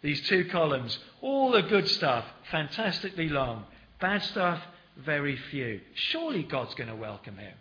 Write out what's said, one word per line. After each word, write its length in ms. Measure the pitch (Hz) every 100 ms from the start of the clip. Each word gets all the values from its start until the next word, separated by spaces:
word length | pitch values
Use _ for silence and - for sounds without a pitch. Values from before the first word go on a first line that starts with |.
these 260 | 147 139 -
two 180 | 190 180
columns, 520 | 180 160 135 117 - - -
all 300 | 262 277 262
the 100 | 233
good 260 | 180 208 196
stuff, 380 | - 151 120 113 - -
fantastically 800 | 160 147 - 220 170 196 185 160
long. 360 | 143 127 113 104 - - -
Bad 220 | 185 202
stuff, 380 | - 214 180 170 - - - -
very 400 | 135 147 143 131 -
few. 280 | 143 123 101 -
Surely 500 | - - 320 330 226
God's 300 | 143 139 117
gonna 220 | - 117 110
welcome 420 | 110 101 - 98
him. 160 | 101 -